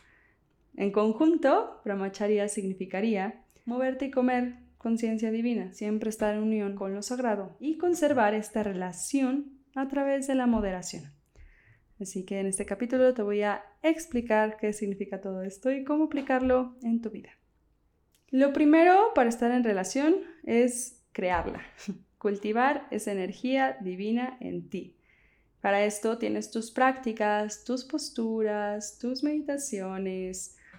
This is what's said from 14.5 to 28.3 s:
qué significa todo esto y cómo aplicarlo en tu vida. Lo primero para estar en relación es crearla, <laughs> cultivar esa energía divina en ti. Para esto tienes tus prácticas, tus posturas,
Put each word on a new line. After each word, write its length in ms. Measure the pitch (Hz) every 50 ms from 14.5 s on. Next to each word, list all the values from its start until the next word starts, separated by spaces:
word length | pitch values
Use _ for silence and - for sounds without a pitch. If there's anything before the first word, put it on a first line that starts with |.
| 214
qué 140 | - - 214
significa 480 | 208 - 214 202 196 196 202 190 196 190
todo 220 | - 196 190 185
esto 300 | 185 196 190 - - 254
y 120 | 269 277 269
cómo 220 | 277 294 302 311
aplicarlo 720 | 302 - 269 269 - 262 254 254 254 254 254 254 247 - - -
en 180 | 233 233 233
tu 80 | 233 214
vida. 220 | - - - - - _ _ _ _ _ _ _ _ _ _ _ _ _ _ _ _ _ _ _
Lo 240 | - 262 277 277 277
primero 600 | - 302 294 302 320 330 359 370 392 453 453 -
para 140 | 294 247 233
estar 200 | 233 - 240 233
en 140 | 247 247 240
relación 540 | 226 202 185 185 - - 269 285 320 370 392 - - - - -
es 600 | - 226 233 247 247 247 - - - - _ _ _
crearla, 520 | - - 190 180 180 170 165 - - - - - - - -
<laughs> 320 | - 185 - - _ _ -
cultivar 680 | - 208 202 202 - 208 214 233 247 277 294 285 294 -
esa 200 | - 214 - 214
energía 680 | 202 190 185 185 196 - - 254 262 269 269 262 - -
divina 560 | 190 185 185 180 202 214 226 240 254 254 262 -
en 280 | - 180 175 175 170 -
ti. 260 | - 185 - - - _ _ _ _ _ _ _ _ _ _ _ _ _
Para 240 | - 202 202 202 208
esto 360 | 214 208 - - 220 226 226
tienes 320 | 226 214 214 208 214 -
tus 180 | - 226 220 -
prácticas, 960 | - - 262 262 262 262 - 233 220 - 214 208 208 208 208 214 - - -
tus 200 | - 247 262 254
posturas, 1160 | - - 302 294 - - - 226 220